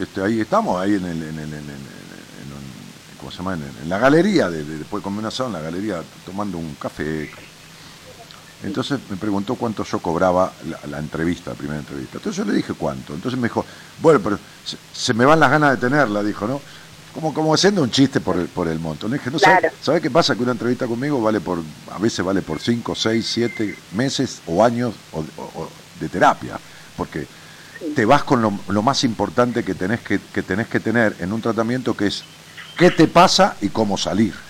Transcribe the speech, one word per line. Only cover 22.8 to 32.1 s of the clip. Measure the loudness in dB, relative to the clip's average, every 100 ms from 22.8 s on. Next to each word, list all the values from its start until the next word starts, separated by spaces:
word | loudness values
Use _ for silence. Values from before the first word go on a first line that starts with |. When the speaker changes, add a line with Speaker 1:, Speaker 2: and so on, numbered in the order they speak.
| -2
Speaker 1:
seis, | -2 0 0 -2
siete | -2 -2 -2 -6 -6 -8
meses | -2 -2 -2 -4 -6 -2
o | 4
años | 4 4 -4 -6 -10
o, | -8
o, | -8 -10 -12 -10
o | -12 -14 -20 -8
de | -6
terapia, | 4 4 4 -6 -12 -14 -20 -16
porque | -8 -8 -8 -10 -16 -20 -20 -20 -10
Speaker 2:
Sí. | -4
Speaker 1:
te | 0
vas | 4 4
con | 4 2
lo, | 2 0 -2
lo | 0
más | 2 2
importante | 0 0 0 2 2 0
que | -2
tenés | -4 -2 -4
que, | -2 -4
que | -2 -6
tenés | -2 -2 -2
que | -2
tener | 0 2 2 0
en | -4
un | -2
tratamiento, | -2 0 0 -2 -2 0
que |
es | 0